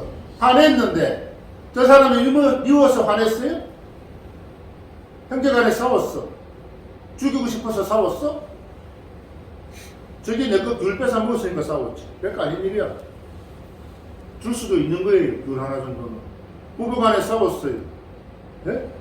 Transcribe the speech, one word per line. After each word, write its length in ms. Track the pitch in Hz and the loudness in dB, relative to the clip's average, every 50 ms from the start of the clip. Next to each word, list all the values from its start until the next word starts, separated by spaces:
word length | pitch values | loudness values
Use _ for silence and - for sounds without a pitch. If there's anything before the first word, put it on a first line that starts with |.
| - - - - - - - - | -8 -10 -12 -14 -16 -18 -4 2
화냈는데 960 | 233 254 254 285 311 302 254 240 220 185 165 165 - - - - - - - - - - - - - - - | 4 6 8 8 8 8 6 4 2 2 0 0 0 0 -2 -4 -8 -12 -14 -16 -18 -20 -20 -20 -18 -8 0
저 120 | 247 254 | 4 8
사람이 380 | 254 277 277 269 247 240 240 247 269 | 10 10 10 10 8 4 4 2 4
미워-, 280 | 269 294 285 254 - 262 - | 4 4 4 4 2 2 2
미워서 400 | 254 285 285 269 254 - - 214 | 4 6 8 8 6 6 4 2
화냈어요? 560 | 208 208 220 226 220 220 240 262 311 330 - - - - - - - - - - - - - - - - - - - - - - - - - - - - - - - - - - - | 2 2 2 2 0 0 0 -2 -4 -4 -6 -8 -12 -16 -20 -20 -20 -20 -20 -20 -20 -20 -20 -20 -20 -20 -20 -20 -20 -20 -20 -20 -20 -20 -20 -20 -20 -20 -20 -20 -20 -20 -20 -14 -8
형제간에 420 | 262 262 254 269 262 240 226 214 | -4 0 0 2 4 4 4 2
싸웠어. 560 | - - 247 254 - 185 - - - - - - - - - - - - - - - - - - - - - - - | 2 0 0 0 2 0 0 -2 -6 -8 -10 -12 -14 -18 -20 -20 -20 -20 -20 -20 -20 -20 -20 -20 -20 -20 -20 -20 -8
죽이고 300 | - 254 277 269 269 240 | -4 -4 -2 -2 -2 -2
싶어서 360 | 226 - - - 220 208 196 190 | -4 -4 -4 -6 -4 -4 -4 -2
싸웠어? 580 | - 214 220 196 - - - 294 302 - - - - - - - - - - - - - - - - - - - - - - - - - - - - - - - - - - - - - - - | 0 2 2 2 0 -2 -4 -4 -4 -4 -6 -10 -16 -18 -20 -20 -20 -20 -20 -20 -20 -20 -20 -20 -20 -20 -20 -20 -20 -20 -20 -20 -20 -20 -20 -20 -20 -20 -20 -20 -20 -20 -20 -20 -20 -20 -12 -8
저기 260 | 220 226 233 262 226 | -4 -2 -2 0 2
내 140 | 196 185 - | 2 2 0
거 140 | 240 240 | -2 -4
귤 200 | - 175 196 196 | -2 -2 -2 -2
뺏어 240 | 254 254 208 220 220 220 | 0 0 0 0 0 0
먹었으니까 380 | 226 233 214 190 180 180 151 - | 0 -2 -2 -2 -4 -4 -4 -4
싸웠지. 400 | 160 151 139 120 113 - - - - - - | -4 -4 -4 -4 -6 -10 -12 -16 -18 -12 -8
별거 220 | 180 208 - 220 160 | -8 -6 -4 -4 -4
아닌 200 | - 170 190 190 | -4 -4 -4 -4
일이야. 240 | 190 214 208 180 - - - - - - - - - - - - - - - - - - - - - - - - - - - - - - - | -4 -2 -2 -4 -4 -6 -12 -16 -18 -20 -20 -20 -20 -20 -20 -20 -20 -20 -20 -20 -20 -20 -20 -20 -20 -20 -20 -20 -20 -20 -18 -18 -18 -18 -12
줄 120 | - 233 233 | -8 -6 -6
수도 240 | - 226 190 190 | -6 -4 0 0
있는 260 | 160 143 151 170 180 185 | 0 2 0 -2 -2 2
거예요. 400 | 208 196 180 151 123 - - - | 2 4 4 4 0 -2 -6 -8
귤 140 | 135 131 131 | -8 -6 -6
하나 180 | 131 131 135 | -6 -6 -6
정도는. 400 | - 131 127 120 117 117 117 110 110 - - - - - - - - - - - | -8 -8 -8 -10 -10 -10 -12 -12 -14 -14 -16 -18 -18 -20 -20 -20 -20 -20 -16 -10
부부간에 440 | - 233 233 247 247 226 220 220 - | -8 -6 -4 -2 2 2 4 2 2
싸웠어요. 520 | - - 226 220 196 170 - - 151 135 117 107 - - - - - - - - - - - - - - - - - | 0 0 0 0 0 0 0 -4 -6 -6 -6 -6 -10 -12 -16 -18 -20 -20 -20 -20 -20 -20 -20 -20 -20 -20 -20 -12 -8
예? 180 | 175 254 - - - - - | -8 -8 -8 -8 -10 -14 -16